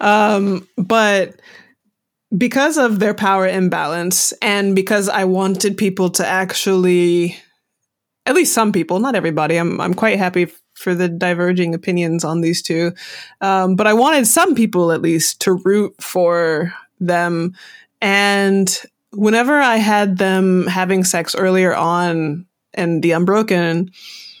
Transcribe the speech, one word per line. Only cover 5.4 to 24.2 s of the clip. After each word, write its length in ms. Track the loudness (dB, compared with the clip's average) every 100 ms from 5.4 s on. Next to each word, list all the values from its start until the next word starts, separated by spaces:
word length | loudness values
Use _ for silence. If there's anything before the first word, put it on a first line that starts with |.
| 0 0 -2 -2
people 340 | -2 0 -2
to 160 | -2 -2
actually, 1120 | -2 -4 -4 0 2 2 2 2 2 -2 -6 _ _ _ _ _ _ _ _ -2
at 80 |
least 180 | 0 2
some 180 | 0 0
people, 300 | 0 -2 -2
not 160 | 0 0
everybody, 400 | -2 -2 0 0
I'm, 240 | -2 -2
I'm 140 | -4
quite 240 | 0 0 0
happy 240 | 0 0
f-, 180 | -2 -4 _
for 200 | -10 -4
the 140 | -2 -2
diverging 640 | -2 -2 0 0 0 -2
opinions 500 | -4 -4 -2 -2 -2
on 180 | -2 -2
these 200 | -2 -2
two. 300 | -2 -2 -2 -4 -16 -18 -20 -6
Um, 360 | -2 0 2 2
but 100 | 2
I 80 |
wanted 320 | 4 4 4 2
some 280 | 2 2
people 380 | 2 2 2 0
at 80 | 0
least 400 | 0 0 -2 -2
to 120 | -2
root 400 | 0 2 0 0 -6
for 720 | -8 0 2 2 0 0 -4 -8 -20 _
them. 540 | -2 0 0 -2 -4 -8 -20 -20 _ _
And 760 | -2 0 2 2 2 2 0 -4 -10 _ _
whenever 460 | -2 2 2 2 2
I 180 | 2 2
had 420 | 2 2 0 0
them 480 | 0 2 2 2 0
having 380 | -2 0 0
sex 300 | 0 -2 -4
earlier 400 | -2 0 2 2
on 720 | 0 0 0 0 -2 -4 -6 -10 _ _
in 260 | -6 -2 0
The 120 | 0
Unbroken, 800 | 0 2 2 2 0 0 -2 -4 -8 -20 -20